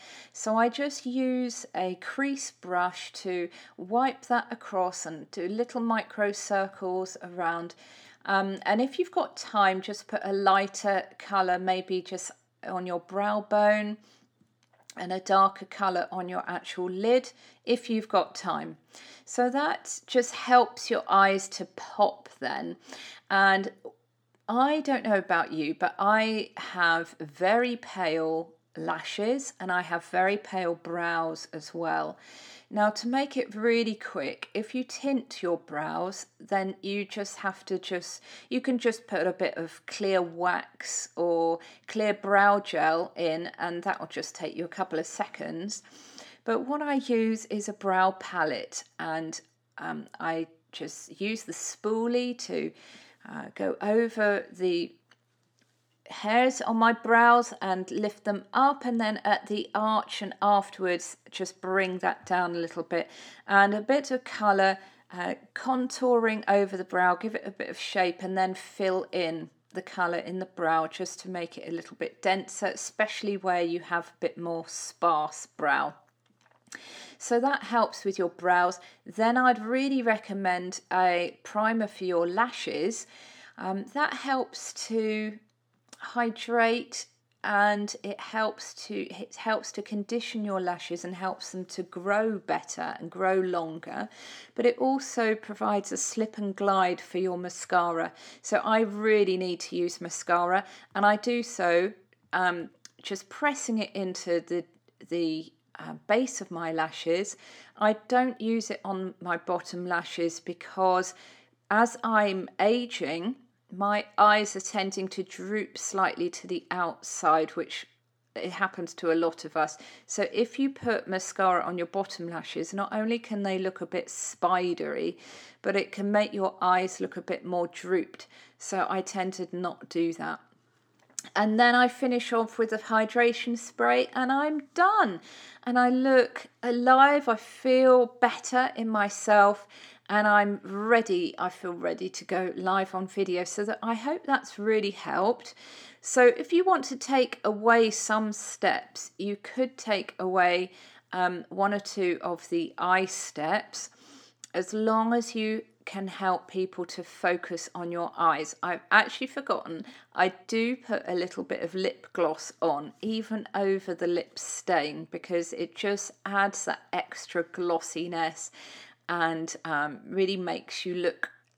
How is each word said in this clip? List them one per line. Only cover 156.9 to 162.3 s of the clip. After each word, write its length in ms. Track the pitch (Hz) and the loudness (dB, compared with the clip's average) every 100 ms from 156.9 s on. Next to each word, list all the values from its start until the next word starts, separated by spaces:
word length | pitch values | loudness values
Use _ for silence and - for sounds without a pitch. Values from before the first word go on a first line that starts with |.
| - | -10
focus 640 | - - 180 175 - 170 - | -14 -4 0 0 -4 -8 -8
on 180 | 180 170 | -8 -6
your 180 | 170 170 - | -4 -4 2
eyes. 400 | 165 151 151 - | 2 2 -2 -6
I've 220 | 175 170 - | -6 -4 4
actually 360 | 214 233 - - | 4 4 -2 -8
forgotten, 580 | 285 269 - - 165 - - - | -6 -2 -2 -4 -12 -12 -18 -6
I 180 | - 185 - - | 0 0 0 -4
do 280 | 226 233 | -2 0
put 280 | 254 - 208 - | -2 -6 -6 -4
a 80 | |
little 300 | 180 180 185 | -4 -4 -6
bit 180 | 180 - | -6 -6
of 120 | 170 | -6
lip 320 | 185 190 - - | -4 -4 -6 -8
gloss 360 | - 160 | 0 0